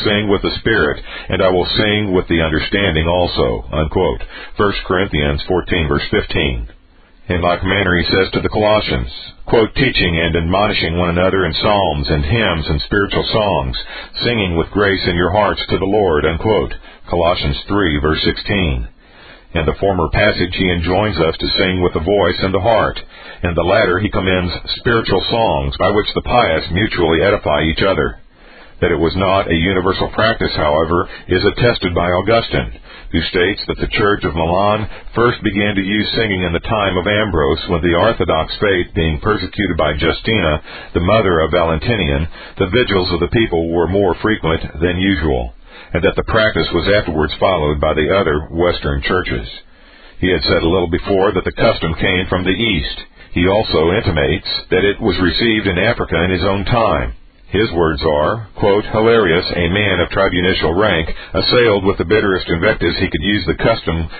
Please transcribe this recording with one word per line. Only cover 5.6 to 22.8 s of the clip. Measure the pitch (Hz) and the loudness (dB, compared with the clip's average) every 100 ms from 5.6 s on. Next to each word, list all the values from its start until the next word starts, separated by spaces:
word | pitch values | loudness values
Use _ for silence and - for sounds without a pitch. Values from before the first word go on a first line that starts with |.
| - 92 78 | 0 -2 0
verse | 71 - | -2 0
fifteen. | 107 95 95 73 62 55 - _ - - - - | -2 0 -2 -2 -2 -8 -14 _ -20 -20 -14 -4
In | 90 | -2
like | 87 82 | 0 0
manner | 92 95 95 87 | 0 0 2 0
he | |
says | 85 98 95 | 2 2 0
to | - | 0
the | 92 | -2
Colossians, | 107 107 107 - 67 58 - - - - | 0 2 2 2 -2 -4 -10 -16 -14 0
quote, | 120 107 - | 2 2 2
"Teaching | 131 - 92 82 | 0 2 0 0
and | 85 82 | 0 0
admonishing | 82 95 107 95 85 85 | 0 2 2 0 -2 0
one | 87 | 0
another | 85 92 95 90 | 2 2 2 0
in | |
psalms | 76 113 104 92 73 71 | 0 2 2 2 0 0
and | 78 71 | 0 2
hymns | 117 107 82 76 | 2 2 0 -2
and | 76 | -2
spiritual | - 104 101 85 | 0 0 2 0
songs, | 76 113 104 85 67 64 - - - - | 0 0 2 0 -2 -6 -10 -12 -12 -6
singing | 117 120 95 82 | -2 0 0 0
with | 80 | -2
grace | 98 101 92 95 | 0 2 2 0
in | 87 | 0
your | 87 | 2
hearts | 98 101 85 - | 2 2 0 -2
to | 95 | -2
the | 95 | 0
Lord," | 104 98 78 76 | 2 2 2 0
unquote. | 80 110 101 65 - - - - | 0 0 0 0 -6 -14 -20 -6
Colossians | 87 85 90 - 69 - | 0 2 0 -2 -4 -2
three, | 101 92 73 | 0 2 2
verse | 73 78 | 2 0
sixteen. | 85 76 - 101 85 64 52 - - - - - - | 0 -2 -2 -2 0 -2 -6 -12 -20 -20 -20 -20 -8
In | 85 78 | -2 -2
the | |
former | - 98 92 80 | 0 0 2 0
passage | - 104 107 90 - | 2 2 2 -2 0
he | 95 | 0
enjoins | 87 82 92 107 82 | 0 0 0 0 0
us | 80 - | 0 0
to | - | -2
sing | - 92 92 | 0 0 0
with | 90 | 0
the | 85 | 0
voice | 80 101 90 90 | 0 2 2 0
and | 95 95 | -2 0
the | |
heart. | 98 110 | 2 2